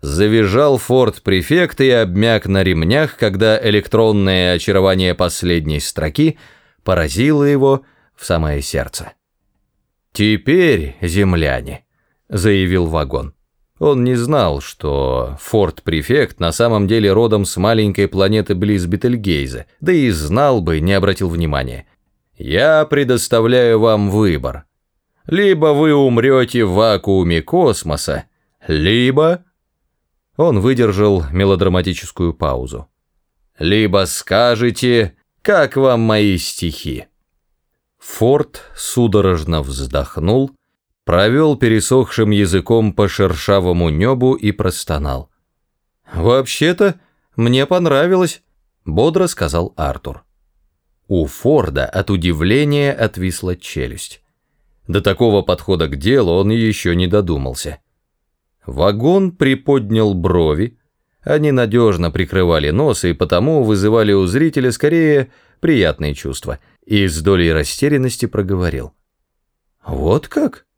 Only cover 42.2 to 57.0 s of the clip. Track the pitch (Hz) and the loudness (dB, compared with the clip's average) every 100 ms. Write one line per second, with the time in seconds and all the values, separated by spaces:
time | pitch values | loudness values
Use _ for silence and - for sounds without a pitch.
42.2 | 110 104 101 92 87 113 107 - 101 - | 0 2 2 0 0 0 0 0 -2 0
43.2 | 98 78 - 98 90 87 85 76 110 131 | -2 -2 0 0 2 0 0 0 0 2
44.2 | 127 135 107 98 92 - - 76 71 65 | 0 0 -2 -2 -4 -4 -6 -4 -4 -6
45.2 | - _ _ _ _ _ _ _ _ 85 | -10 _ _ _ _ _ _ _ _ -2
46.2 | 87 127 127 - 151 180 202 170 _ _ | 2 2 0 -2 -2 2 0 -2 _ _
47.2 | _ - 117 127 139 180 175 135 170 185 | _ -2 0 2 2 0 2 2 2 2
48.2 | 180 - _ _ _ _ - 80 135 165 | 0 -4 _ _ _ _ -6 0 0 2
49.2 | - - 82 80 87 - 73 65 - 65 | -2 -2 -4 -2 -4 -4 -6 -6 -12 -16
50.2 | _ _ _ _ _ _ _ _ _ 95 | _ _ _ _ _ _ _ _ _ -2
51.2 | 76 - - 151 113 67 64 95 95 95 | -2 -2 0 2 0 -4 -4 -4 -2 -2
52.2 | 85 80 87 120 147 143 143 - 110 - | -2 -2 0 0 0 0 -2 -2 -4 -4
53.2 | 92 87 92 90 - - 62 - - - | -6 -6 -8 -8 -10 -8 -8 -10 -16 -18
54.2 | _ _ _ _ _ _ - 87 104 95 | _ _ _ _ _ _ -4 -2 0 2
55.2 | 120 101 90 90 - 92 80 69 80 135 | 2 2 0 -4 -2 -2 -2 -2 0 2
56.2 | 98 87 101 113 110 104 90 87 | 2 2 0 0 0 -2 -2 0